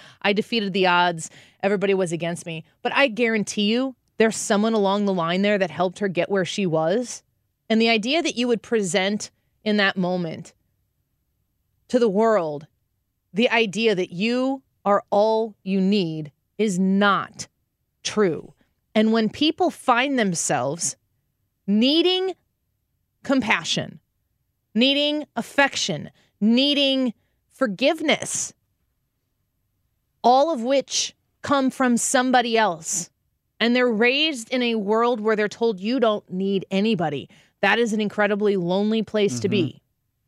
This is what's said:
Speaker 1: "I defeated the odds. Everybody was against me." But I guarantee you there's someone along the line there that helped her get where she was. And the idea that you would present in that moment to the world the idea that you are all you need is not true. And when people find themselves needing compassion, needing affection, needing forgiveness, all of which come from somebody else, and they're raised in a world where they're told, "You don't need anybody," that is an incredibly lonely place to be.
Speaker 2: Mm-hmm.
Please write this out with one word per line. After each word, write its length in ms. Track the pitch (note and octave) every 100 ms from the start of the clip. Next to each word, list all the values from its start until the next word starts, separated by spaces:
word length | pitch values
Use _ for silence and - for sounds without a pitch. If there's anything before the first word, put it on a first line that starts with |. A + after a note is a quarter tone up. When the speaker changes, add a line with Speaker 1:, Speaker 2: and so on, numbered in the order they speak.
| - -
Speaker 1:
"I 100 | G3
defeated 400 | F#3+ - A#3 G3+
the 140 | F#3+ F3+
odds. 440 | F3 F3+ E3 - - - -
Everybody 320 | G3 G3+ G3
was 180 | F#3+ F3
against 340 | E3 E3+ E3+ E3+
me." 180 | D#3+ - _
But 100 | G#3
I 140 | B3+ C#4+
guarantee 560 | G#3+ A3+ A3 G3 G#3+ G#3
you 240 | A#3 C4+ - _ -
there's 180 | A3 -
someone 360 | - G3+ A3
along 300 | A3 G3 G3+
the 80 | G3+
line 280 | F#3 E3 F#3
there 160 | G3+ G#3
that 120 | F3+
helped 280 | D3 F#3 -
her 100 | G3+
get 220 | E3 -
where 140 | G3
she 200 | E3+ - F#3
was. 560 | D#3 D#3+ A3 A#3+ - _ _ _ _ -
And 140 | A3
the 60 | A3+
idea 340 | A3+ A#3 D#4+
that 140 | D#4+ G#3
you 100 | A#3+
would 140 | A3+
present 680 | - A3+ F#3+ F#3+ F#3+ G#3 - _ _ _
in 120 | G#3+ G#3
that 180 | G3 F#3+
moment 580 | F3+ F3+ E3 - - _ _ _ _ _ _ _ _ _ _ _ _ _ -
to 100 | B3
the 100 | A#3
world 580 | F#3+ A3+ G#3 D#3+ D3 D#3 _ _ _ _ _ _
the 180 | F3+ B3
idea 440 | A#3 A3+ G3 A3+
that 180 | F#3 F3+
you 500 | E3+ A3+ B3 C4 C4+ _ _
are 180 | G3 G3+ -
all 440 | G3+ A3 A3 A3+ -
you 160 | F#3+ F#3+
need 520 | F#3+ G#3 E3 D#3 D3 _ _ -
is 220 | G#3+ F3+
not 680 | F#3+ G3 G3+ F3+ - - - _ _ _ _ _
true. 520 | - G#3+ F#3+ D3 - _ _ _ _
And 180 | G#3+ A3
when 160 | A3+ A3
people 400 | - D4+ - E4+
find 480 | - - A#3 C#4+ C4
themselves 800 | G3+ E3 - C#3 C3 E3+ - - _ _ _ _ _ _ -
needing 680 | G#3+ B3+ D#4+ F4 F#4 F#4 - _ _ _ _ _ _ _ _
compassion, 760 | - C4+ G#3+ F#3 D#3+ E3+ - - _ _ _ _ _ _ _
needing 500 | G#3+ C4+ C#4+ D4 D4+ - A#3
affection, 760 | - - C#4 - - D3 - _ _ -
needing 720 | G#3 A#3+ C#4+ C#4+ C#4 C4 B3+ - _ _ _
forgiveness, 1040 | - B3+ F3+ C#4 E4 D4+ G#3+ - - - _ _ _ _ _ _ _ _ _ _ _ _ _ _ _ _ -
all 260 | A3+ C4 D#4
of 120 | C#4
which 520 | A#3+ C#4 - - - _ _ _
come 280 | - C#4 C4
from 260 | - B3+ A#3
somebody 580 | - B3+ B3+ B3+ A#3 A3
else, 540 | G#3 E3 - G3 F3 _ _ _ _ -
and 160 | A#3 B3
they're 100 | B3
raised 580 | G#3+ A#3+ C#4 D#4+ B3+ A3+
in 120 | B3+
a 140 | A#3+ A3
world 440 | G3 A3 A#3+ A#3+
where 160 | G#3+ G#3+
they're 120 | G#3
told, 300 | - A#3 F#3
"You 200 | G#3 B3+
don't 280 | A3 G#3 -
need 320 | F#3 G3 F#3+ -
anybody," 580 | F#3+ A3 F#3 D#3 C#3+ - - _ -
that 180 | G3 G#3+
is 140 | A#3
an 80 | G#3+
incredibly 560 | G#3 - G#3 G#3 G#3 G3
lonely 460 | E3+ F#3+ G#3+ A3+
place 380 | G3+ G#3+ G3 B2
to 80 | B2
be. 140 | G3+
Speaker 2:
Mm-hmm. 140 | C#3 - _ _ _ _